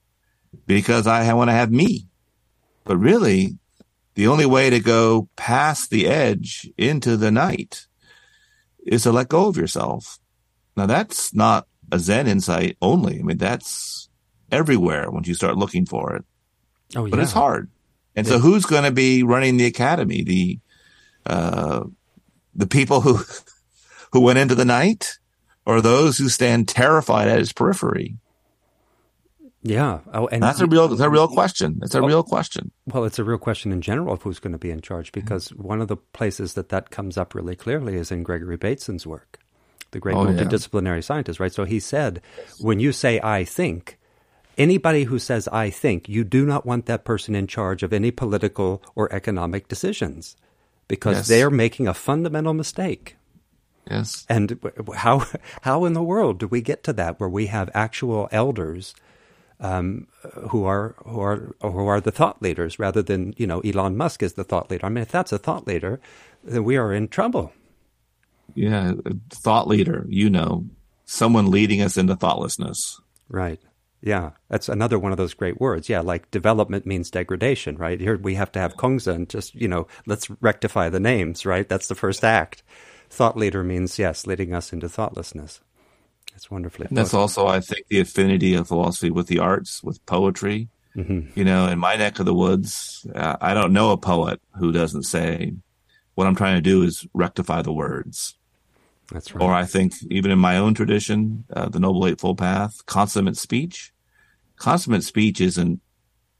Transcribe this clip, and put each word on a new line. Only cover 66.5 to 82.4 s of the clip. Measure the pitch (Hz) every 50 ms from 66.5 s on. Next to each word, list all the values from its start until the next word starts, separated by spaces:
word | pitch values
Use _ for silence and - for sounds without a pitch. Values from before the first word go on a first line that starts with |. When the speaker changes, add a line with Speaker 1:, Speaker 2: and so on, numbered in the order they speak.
| 117 120 107
Speaker 2:
we | 110 135
are | 139 120 107 98
in | 104 107
trouble. | 104 - - 214 240 247 - 87 73 _ _ _ _ _ _ _ _ _ _ _ _ _ _ _ _ _ _ _ _ -
Speaker 1:
Yeah, | - 90 107 110 104 95 90 90 - -
a | - - - - -
thought | - - - 113 110 117 - -
leader, | 107 104 95 85 82 - - -
you | 101 95 104 107
know, | 98 90 82 85 87 87 - - - _ _ _ _ _ _
someone | - - - 113 113 117 113 104 95
leading | 92 101 107 104 107 98
us | 101 92 -
into | 98 95 92 98
thoughtlessness. | 92 - 90 - - 80 71 - - - - - - - - - - _ _ _ _ _ -
Speaker 2:
Right. | - 95 92 87 78 - _ _ _ _ _ _ _ _
Yeah, | - 104 107 92 87 78 - _ _ -
that's | - 104 - -
another | 117 104 110 117 117 101
one | 90 101 95
of | 90
those | 95 85 -
great | - - 90 - -
words. | 127 135 104 82 80 -
Yeah, | 113 90
like, | 82 90 85 87 - _ -
development | 104 85 107 110 107 107 101 98 98 -
means | 95 95 90 87 -
degradation, | - 92 90 - 92 87 107 131 139 - - 76 76
right? | 82 87 82 90 87
Here | 92 104 113
we | 92 98 95 95
have | 95 98 - -
to | 95
have | 92 85 -
Kongzhen, | - - 127 135 127 - - 87 85 87 -
just, | - 107 95 - -
you | 120 117 104
know, | 90 87 82 - - - -
let's | - 104 113 - - 104 -
rectify | - 113 101 - - 104 - 110 87 82
the | 85 92
names, | 98 113 127 110 90 82 85 - -
right? | 95 92 92 104 -
That's | 92 95 - -
the | 98
first | - - 95 98 - -
act. | 113 113 104